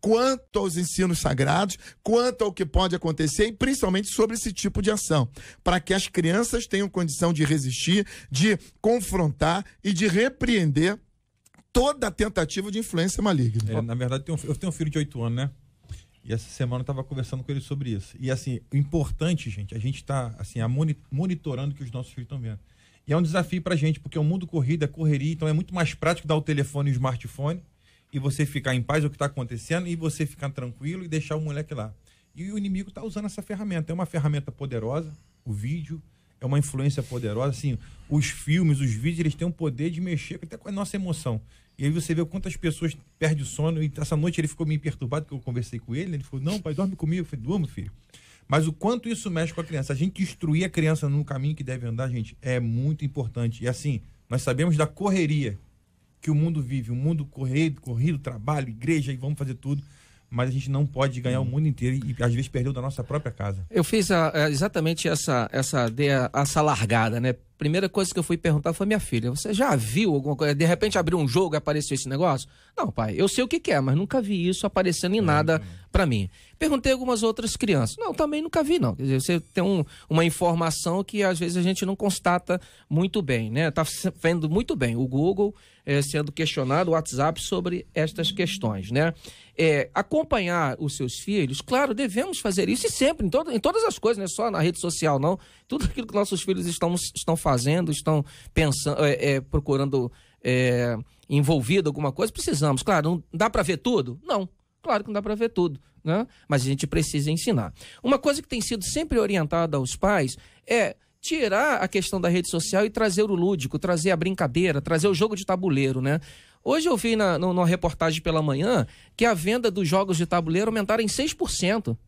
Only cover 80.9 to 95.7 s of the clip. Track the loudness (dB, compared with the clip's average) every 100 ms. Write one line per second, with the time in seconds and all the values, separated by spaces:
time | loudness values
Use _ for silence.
80.9 | -2 -2 0 0 0 -2 0 0 0 -2
81.9 | 0 0 0 2 2 0 -4 -4 -20 _
82.9 | 2 2 0 0 0 0 0 0 0 -2
83.9 | -2 -4 0 0 2 0 0 0 -2 0
84.9 | 0 0 2 0 2 0 -2 -20 _ -2
85.9 | 0 0 -2 -2 -2 -2 -2 0 2 2
86.9 | 0 0 0 0 -2 -4 -4 -2 -4 -6
87.9 | -2 -2 0 -2 0 -2 0 -2 -4 -2
88.9 | 2 2 -2 -14 -20 -16 0 2 4 0
89.9 | -2 0 0 2 0 0 0 0 -2 -6
90.9 | -4 -6 -6 -2 0 0 -2 0 2 2
91.9 | 0 -2 -2 -2 -2 -2 0 0 0 -2
92.9 | 2 2 2 2 0 0 0 2 2 0
93.9 | 2 0 0 -2 -2 -2 2 0 0 -4
94.9 | 0 2 2 2 0 -6 -20 _